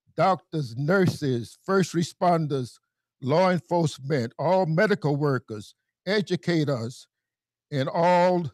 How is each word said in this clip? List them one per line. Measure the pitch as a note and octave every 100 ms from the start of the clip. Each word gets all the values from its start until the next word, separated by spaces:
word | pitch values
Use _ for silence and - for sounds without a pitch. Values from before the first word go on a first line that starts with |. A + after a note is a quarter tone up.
| _ -
doctors, | F3 F#3 - D#3+ B2+ A2+
nurses, | D3 G3 F3+ - C#3+ A#2+ G#2+ -
first | - G3 F3
responders, | D#3+ F3 - F3+ E3+ D3+ C#3 A#2+ - _ _ _ _
law | B2+ D#3 F#3
enforcement, | F3+ - F3 E3 - C3+ D3+ A#2 -
all | C#3+ F#3 F3+
medical | D#3+ G#3+ G3+ D3+ C#3+
workers, | D3 B2+ - G#2+ G2+ _ _ _ -
educators, | G#3+ F#3+ F3+ - E3+ C#3+ B2+ A2+ - - _ _ _ _ _ _
and | C#3 C#3
all | F3 E3+ F3+ F3+ F3+ D#3+